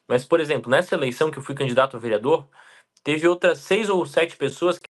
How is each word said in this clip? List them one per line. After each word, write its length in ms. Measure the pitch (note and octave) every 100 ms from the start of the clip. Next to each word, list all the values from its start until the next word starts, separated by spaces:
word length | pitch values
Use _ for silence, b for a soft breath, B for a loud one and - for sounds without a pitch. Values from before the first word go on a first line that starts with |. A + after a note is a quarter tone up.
| -
Mas, 180 | B2 -
por 140 | E3
exemplo, 300 | D3+ C#3 A2+
nessa 260 | C3+ F3+ F3+
eleição 340 | C3+ A#2+ D#3
que 60 | C#3+
eu 60 |
fui 120 | C#3 C#3
candidato 400 | C3+ A#2+ C3+ B2
a 40 |
vereador, 480 | A2+ G#2+ A#2+ D#3+ C#3 b b b b _
teve 240 | - D#3 E3
outras 320 | F3 F#3 D3+
seis 300 | - G3 G#3
ou 160 | F#3+ D3+
sete 320 | D#3+ F3 -
pessoas 420 | C#3 - F3 E3+
que 60 | -